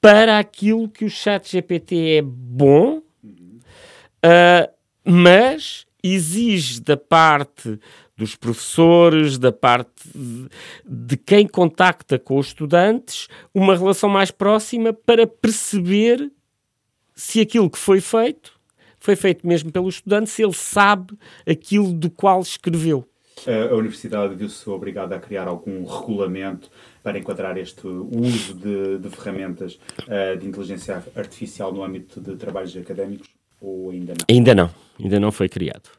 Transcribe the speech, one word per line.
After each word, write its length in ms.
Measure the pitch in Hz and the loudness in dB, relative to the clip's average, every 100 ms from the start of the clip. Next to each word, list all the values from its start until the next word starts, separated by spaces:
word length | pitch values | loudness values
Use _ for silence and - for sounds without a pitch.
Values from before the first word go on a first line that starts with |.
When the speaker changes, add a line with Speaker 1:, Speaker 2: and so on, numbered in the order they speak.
Speaker 1:
para 380 | 208 208 226 214 | 8 8 6 2
aquilo 500 | 208 - 202 220 226 | 0 -4 -2 0 -2
que 160 | 214 | -6
o 60 | 214 | -8
chat 400 | - - 202 - | -6 -4 -4 -4
G 100 | 185 | -6
P 180 | 175 175 | -4 -6
T 380 | - 175 160 156 | -4 -4 2 2
é 60 | |
bom, 800 | 143 123 123 123 139 143 226 311 311 _ | 0 -8 -12 2 6 6 4 -2 -12 _
Speaker 2:
Uhum. 360 | 214 - - 226 _ - - - _ _ | -20 -20 -20 -20 _ -20 -20 -20 _ _
Speaker 1:
ah, 480 | 165 170 175 175 - _ _ _ | 4 6 8 6 2 _ _ _
mas 800 | - 175 175 185 247 311 - - _ _ | 2 6 8 8 6 0 -10 -16 _ _
exige 760 | 180 190 156 185 233 196 131 120 | -4 -2 -2 -2 -2 -2 -4 -8
da 160 | - 143 | -2 -2
parte 840 | _ 165 160 147 143 _ 120 104 _ - _ _ | _ 4 6 4 -2 _ -12 -12 _ -20 _ _
dos 180 | 113 | -10
professores, 1040 | - 117 117 - - 165 170 170 160 151 131 | -8 -8 -6 -6 2 6 8 6 6 0 2
da 140 | 127 | 0
parte 560 | - 131 120 123 _ - | 2 2 2 0 _ -20
de, 340 | - 127 117 131 - - - | -16 -14 -14 -16 -20 -20 -20
de 320 | - 127 120 135 | -16 -14 -6 -8
quem 300 | - 202 208 | 2 4 4
contacta 720 | - 175 - 185 175 - 131 | 2 0 2 0 0 -4 -6
com 200 | _ 135 | _ -4
os 100 | 139 | -4
estudantes, 800 | - 151 170 190 233 - - - - _ | -8 0 2 2 0 -6 -16 -16 -20 _
uma 220 | 202 190 185 | 0 2 2
relação 320 | 190 196 202 | 2 0 2
mais 220 | 196 190 | 2 0
próxima 600 | - 196 214 214 240 226 | -2 0 0 -2 -4 -4
para 340 | 220 - 233 226 | -4 0 2 2
perceber 1040 | _ 226 220 - 202 175 202 226 247 285 _ _ _ _ _ _ _ _ | _ -4 -4 -4 -4 -2 0 2 0 -2 _ _ _ _ _ _ _ _
se 260 | _ - 220 | _ -6 -2
aquilo 300 | 220 233 185 | 0 2 0
que 80 | - | -2
foi 220 | - 196 | 0 0
feito, 520 | 180 226 233 302 _ _ _ _ _ _ | 2 -2 -2 -4 _ _ _ _ _ _
foi 180 | - 196 | -2 0
feito 300 | 196 175 175 | 0 -2 -2
mesmo 240 | 170 156 | -2 -2
pelo 180 | 170 185 | -6 -6
estudante, 420 | 180 - 208 214 | -8 -4 -2 -2
se 120 | - | -2
ele 120 | 220 | -4
sabe 640 | - - - 202 208 185 208 _ - - | -2 -6 0 2 0 -4 -20 _ -18 -6
aquilo 460 | 160 - 202 196 | -6 -2 -2 0
do 180 | 170 165 | -2 -6
qual 300 | 160 196 190 | -2 2 2
escreveu. 680 | 180 - - 165 160 143 123 _ _ - - | -2 -8 -6 -4 -2 -4 -6 _ _ -18 -6
Speaker 2:
A, 260 | 110 113 | -4 0
a 40 | 117 | -2
universidade 580 | 110 - 107 107 101 | -2 -8 -10 -6 -6
viu-se 340 | 95 104 - - | -6 -12 -14 -14
obrigada 460 | 95 101 95 95 | -12 -10 -12 -10
a 60 | 92 | -12
criar 260 | - 98 92 | -10 -10 -10
algum 380 | 85 - 95 | -10 -12 -12
regulamento 840 | 90 - - 104 95 92 95 90 _ _ _ _ | -12 -14 -10 -6 -6 -8 -10 -14 _ _ _ _
para 140 | - 98 | -12 -12
enquadrar 380 | 90 98 95 92 | -12 -12 -10 -10
este 300 | 92 - 98 | -12 -16 -16
uso 680 | 90 98 117 120 117 92 | -14 -10 -6 -4 -4 -8
de, 440 | 90 101 101 98 95 | -12 -10 -8 -6 -8
de 100 | 98 | -12
ferramentas, 680 | - 101 95 95 87 90 - _ - - | -16 -14 -12 -12 -12 -14 -16 _ -20 -10
eh, 260 | 104 95 | -6 -6
de 120 | 92 98 | -8 -10
inteligência 580 | 95 92 95 - 92 87 | -14 -14 -14 -12 -14 -14
artificial 580 | - 101 - - - 95 | -14 -14 -14 -18 -12 -12
no 120 | 95 | -10
âmbito 360 | 95 92 92 - | -12 -14 -18 -20
de 140 | 98 | -16
trabalhos 420 | 92 87 98 92 87 | -14 -12 -12 -12 -16
académicos, 520 | 87 95 95 101 _ _ _ _ | -16 -12 -10 -12 _ _ _ _
ou 300 | 98 95 92 | -16 -12 -12
ainda 240 | 90 87 | -12 -12
não? 120 | 85 - | -12 2
Speaker 1:
Ainda 260 | 120 120 107 | 4 6 4
não. 140 | 87 85 _ _ | 2 -4 _ _
Ainda 200 | 101 101 | -4 -2
não 100 | 104 | -2
foi 180 | 104 92 | -2 -6
criado. 400 | - 82 - _ | -6 -10 -12 _